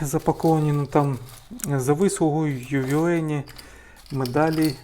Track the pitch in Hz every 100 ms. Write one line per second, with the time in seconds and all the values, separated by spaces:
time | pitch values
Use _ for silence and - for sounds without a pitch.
0 | 147 156 - 151 165 160 151 147 139 156
1 | 143 127 - - - 247 - 143 127 147
2 | 196 196 160 151 156 135 120 139 131 147
3 | 165 170 156 147 139 - - - - -
4 | - 135 127 139 156 160 156 127